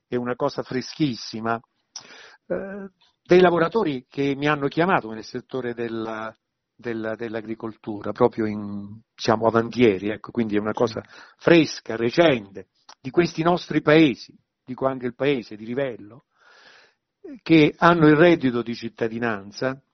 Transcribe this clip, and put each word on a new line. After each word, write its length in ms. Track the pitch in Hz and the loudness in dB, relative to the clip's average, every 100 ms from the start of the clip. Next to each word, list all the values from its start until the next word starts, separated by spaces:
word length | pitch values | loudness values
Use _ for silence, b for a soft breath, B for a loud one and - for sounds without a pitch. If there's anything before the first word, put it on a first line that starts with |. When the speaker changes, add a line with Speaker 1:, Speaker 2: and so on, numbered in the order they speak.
| - | -6
Speaker 1:
è 80 | 123 | -6
una 200 | 123 123 | -4 -4
cosa 260 | 143 - | -4 -4
freschissima, 1000 | - 127 - - 151 110 - 110 113 113 _ _ _ - B B B B - | -6 -6 -6 -2 -2 -2 -10 -8 -4 -4 _ _ _ -20 B B B B -8
eh, 420 | 180 196 202 196 _ _ _ | -8 -8 -14 -16 _ _ _
dei 160 | - 180 | 4 6
lavoratori 680 | 180 170 165 226 185 131 - | 6 4 0 0 -2 -4 -8
che 240 | - 139 135 | -4 -4 -2
mi 120 | 147 | -2
hanno 200 | 151 139 | -2 -2
chiamato 440 | 160 180 170 110 | 0 2 0 -2
nel 120 | 110 | -12
settore 500 | 104 123 - 131 120 | -12 -12 -10 -8 -8
della, 640 | 120 117 113 110 110 110 107 _ _ _ _ | -6 -6 -6 -8 -8 -10 -14 _ _ _ _
della, 400 | 123 113 110 107 | -8 -6 -6 -8
dell'agricoltura, 960 | 117 113 107 110 113 104 - 101 104 | -8 -8 -8 -10 -10 -12 -12 -10 -6
proprio 340 | 107 120 - 110 | 0 0 2 -4
in, 540 | 104 101 101 101 113 _ | -4 -8 -10 -12 -18 _
diciamo, 340 | - - 110 113 | -6 0 2 4
avantieri, 640 | 113 117 110 120 92 104 | 2 0 4 4 4 -2
ecco, 220 | 107 - | -6 -8
quindi 240 | - 110 101 | -4 0 0
è 40 | |
una 140 | 107 | -2
cosa 280 | 107 120 104 | 0 -2 -2
Speaker 2:
Sì. 80 | - B B B | -14 B B B
Speaker 1:
fresca, 580 | - 170 147 - - 113 | 4 4 4 -4 -10 -4
recente, 720 | 117 160 170 123 98 95 - _ _ - | -2 4 4 2 -4 -18 -20 _ _ -16
di 100 | 135 | -4
questi 320 | 170 170 - | 0 0 0
nostri 400 | 160 180 - 151 | 0 0 0 -2
paesi, 540 | 151 156 156 101 - - _ _ - | 4 6 6 2 -10 -20 _ _ -14
dico 200 | 123 131 | -6 -4
anche 200 | 131 123 | -4 -8
il 100 | 120 | -4
paese 400 | 135 135 104 104 | -2 -2 -6 -14
di 100 | 110 | -8
livello, 600 | 123 139 104 101 123 _ b b b b b b b _ _ 359 262 | -6 -6 -8 -18 -20 _ b b b b b b b _ _ -20 -10
che 320 | - 160 147 - | 4 6 6 4
hanno 300 | 170 175 151 | 4 6 6
il 80 | 147 | 6
reddito 460 | 175 170 131 120 | 6 4 0 -2
di 140 | 117 117 | -4 -8
cittadinanza 1040 | 113 - 117 113 117 104 98 - 131 135 _ | -10 -6 -6 -4 -4 -6 -10 -6 -6 -6 _